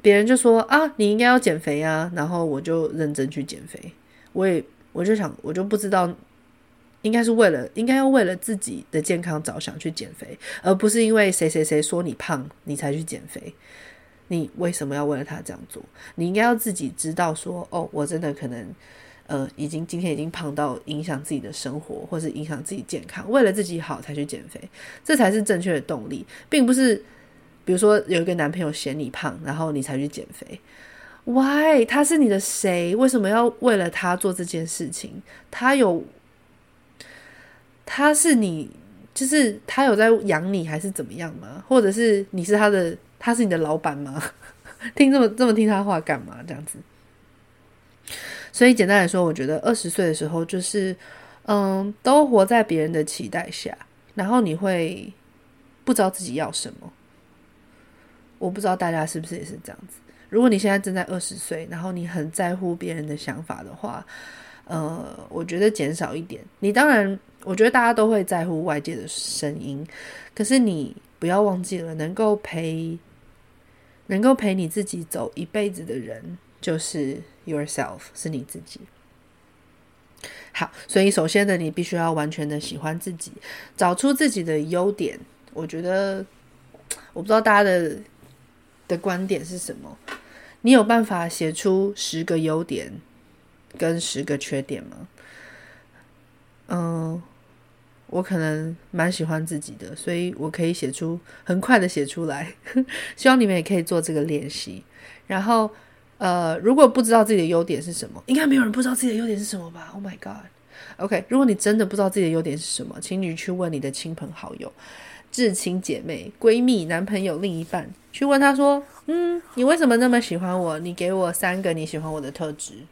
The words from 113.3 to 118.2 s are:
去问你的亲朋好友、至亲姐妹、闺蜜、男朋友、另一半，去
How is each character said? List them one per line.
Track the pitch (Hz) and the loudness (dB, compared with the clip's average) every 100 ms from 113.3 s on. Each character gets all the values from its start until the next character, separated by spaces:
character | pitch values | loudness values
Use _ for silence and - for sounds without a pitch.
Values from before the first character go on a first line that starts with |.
| 165 | -6
去 | - | -6
问 | 180 175 | -4 -4
你 | 151 | -4
的 | 139 | -6
亲 | 135 165 | -8 -10
朋 | 160 175 | -10 -12
好 | 156 - - | -12 -14 -14
友、 | - - - - - - - | -16 -16 -20 -20 -20 -20 -12
至 | - 233 | 2 2
亲 | 190 185 185 | 2 -2 -4
姐 | 185 139 160 | -4 -6 -6
妹、 | 151 87 - | -10 -10 2
闺 | 226 233 | 4 6
蜜、 | 247 226 160 | 4 2 2
男 | 165 | -2
朋 | 196 208 | 0 -2
友、 | 190 156 | -2 -2
另 | 196 | -4
一 | 165 | -4
半， | 165 180 - - _ | -4 -6 -6 -16 _
去 | - | -4